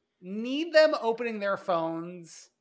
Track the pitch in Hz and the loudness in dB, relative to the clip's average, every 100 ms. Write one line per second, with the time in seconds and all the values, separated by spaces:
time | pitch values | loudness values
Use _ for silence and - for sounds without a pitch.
0 | _ _ 180 208 233 277 339 320 311 302 | _ _ -12 -8 -4 -4 4 6 6 6
1 | 233 226 240 220 202 190 - 170 165 165 | -2 -2 -4 -4 -2 -2 -2 -2 -2 -4
2 | 170 180 165 - - _ | -8 -12 -16 -20 -20 _